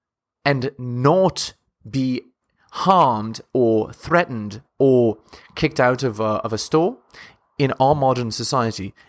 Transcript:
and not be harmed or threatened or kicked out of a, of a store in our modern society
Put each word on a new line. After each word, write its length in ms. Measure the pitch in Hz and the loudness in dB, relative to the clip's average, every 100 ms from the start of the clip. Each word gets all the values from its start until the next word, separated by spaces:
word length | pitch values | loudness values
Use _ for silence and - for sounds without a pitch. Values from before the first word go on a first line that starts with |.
| _ _ _ _ | _ _ _ _
and 260 | 143 139 131 - | -2 -2 -4 -8
not 760 | 123 123 135 180 185 - - - _ _ 107 | -8 0 2 4 2 -2 -10 -12 _ _ -10
be 320 | 135 131 123 - _ _ _ _ | -4 -4 -4 -8 _ _ _ _
harmed 720 | - 180 185 143 110 110 113 - | -6 2 4 4 2 -4 -10 -6
or 400 | 135 117 110 107 | 0 2 2 0
threatened 720 | - - 170 175 117 104 98 _ - | -8 -2 0 0 -6 -10 -12 _ 0
or 400 | 139 127 117 104 _ - - - | 4 4 2 0 _ -20 -18 -6
kicked 240 | 156 147 | -4 0
out 240 | 123 127 | 0 2
of 160 | 135 107 | -4 -4
a, 140 | 110 107 | -4 -2
of 80 | 107 | -4
a 60 | 107 | -6
store 400 | - 156 180 262 _ - - _ _ - | -2 0 0 -4 _ -20 -20 _ _ -4
in 140 | 135 - | -2 2
our 160 | 135 151 | 2 2
modern 340 | 131 123 117 | 2 0 -2
society 640 | 107 113 135 113 107 95 - | -6 -4 -2 -2 -4 -12 -14